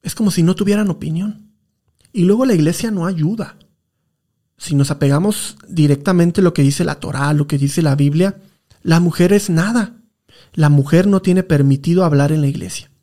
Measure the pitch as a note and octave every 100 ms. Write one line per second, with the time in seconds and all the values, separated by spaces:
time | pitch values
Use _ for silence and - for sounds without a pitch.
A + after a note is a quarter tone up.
0 | F3+ - G#3 F3 E3 F#3 G3+ G3+ G#3 E3
1 | D3+ D#3+ G#3 G#3 - _ _ _ _ _
2 | _ G#3 F3 G#3+ C4 F#3 D3+ - A#3 G3+
3 | E3 F3 D#3 A3 F#3+ - _ _ _ _
4 | _ _ _ _ _ _ - C#3+ C#3 C#3+
5 | C#3+ C#3 G3+ G#3 - - - E3 D3 C#3+
6 | E3 F3+ E3+ E3+ F3+ D#3+ C#3 C#3+ F3 C#3
7 | C#3+ C3+ C#3+ D3+ D3 C#3+ C#3 - D#3 C#3
8 | C#3+ D3+ F#3+ G3 _ _ _ _ - E3
9 | F3 - F3 G#3 G3+ D#3+ F#3+ A#3+ G#3 -
10 | _ _ _ _ _ - D3 D3 C#3 E3
11 | G3 G3 F#3+ F#3 F#3 D3+ C#3 C#3 E3 F3
12 | F3 C#3+ C#3+ D#3 C#3+ - - - - _